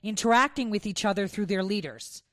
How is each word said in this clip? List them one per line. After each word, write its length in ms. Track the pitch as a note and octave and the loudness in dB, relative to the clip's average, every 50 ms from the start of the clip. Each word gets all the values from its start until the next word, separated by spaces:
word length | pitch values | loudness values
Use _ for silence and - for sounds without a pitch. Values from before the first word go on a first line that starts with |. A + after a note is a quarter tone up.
| - | -10
interacting 680 | G#3+ G#3+ F#3+ - A3+ A3+ A#3+ C4 C#4+ C#4+ C#4+ B3+ A3+ | -8 -4 0 4 6 6 6 6 4 2 -2 -4 -2
with 160 | G#3 G#3 - | -2 -2 -2
each 180 | G#3+ F#3+ - - | -4 -4 -2 0
other 240 | G#3 G3 G3 G3 F#3 | 0 0 0 -2 -4
through 180 | - G#3 G#3 | -2 -4 -2
their 160 | E3+ G3+ F#3+ F#3+ | 0 0 0 0
leaders. 600 | F#3+ G#3 G#3 E3 C#3+ A2 A#2 - - - - - _ | 0 -2 -2 -4 -6 -10 -12 -14 -16 -16 -18 -20 _